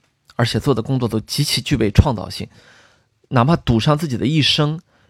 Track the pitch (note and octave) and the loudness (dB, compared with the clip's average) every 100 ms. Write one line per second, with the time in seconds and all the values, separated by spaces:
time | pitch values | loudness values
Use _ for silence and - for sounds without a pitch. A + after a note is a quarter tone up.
0 | _ _ _ - A#2 A2 D3 A#2 A2+ C3 | _ _ _ -4 -2 0 0 -2 -2 -2
1 | A#2+ A2+ G#2+ - D3 - B2+ B2 G#2+ - | -2 -4 -4 -4 -2 -4 -2 -2 4 4
2 | D#3 A2 F2+ - F#2+ - _ - _ _ | 4 -2 -8 -12 -14 -16 _ -20 _ _
3 | _ _ _ C3 B2+ E3+ - A2+ D3+ D3+ | _ _ _ 2 2 2 2 2 2 0
4 | E3 A#2 A#2+ D#3 C#3 D3+ D3 D#3+ _ _ | -2 -2 0 0 2 0 0 -4 _ _